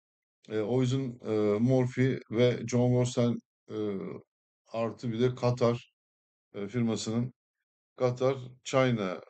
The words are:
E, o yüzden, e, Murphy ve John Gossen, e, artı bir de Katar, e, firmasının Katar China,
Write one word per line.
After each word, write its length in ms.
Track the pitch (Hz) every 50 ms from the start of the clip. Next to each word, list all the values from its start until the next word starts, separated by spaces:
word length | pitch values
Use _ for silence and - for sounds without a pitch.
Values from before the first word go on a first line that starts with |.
| _ _ _ _ _ _ _ _ _ -
E, 120 | 110 110
o 220 | 107 101 123 131 131
yüzden, 360 | 123 131 135 135 127 117 - -
e, 340 | - 110 107 104 104 104 107
Murphy 600 | 117 127 131 131 127 123 127 - 123 135 113 - - -
ve 360 | - 110 123 123 117 104 98 117
John 240 | 120 120 123 123 123
Gossen, 460 | 123 123 123 - 131 120 120 117 117 - _ _ _ _ -
e, 60 | 110 107 107 104 98 95 87 90 71 - - _ _ _ _ _ _ _ _ _ -
artı 400 | 117 117 113 104 - - 120 110
bir 80 | 110
de 140 | 120 127 123
Katar, 580 | 123 123 123 120 123 123 117 120 120 - - _ _ _ _ _ _ _ _ _ _ _ _ -
e, 140 | 101 101 101
firmasının 640 | 101 123 117 113 110 104 - 113 110 117 120 127 - _ _ _ _ _ _ _ _ _ _ _ _
Katar 400 | - 127 127 123 123 127 131 139 131 - - - - _
China, 560 | - - 135 131 127 120 110 101 92 87 - -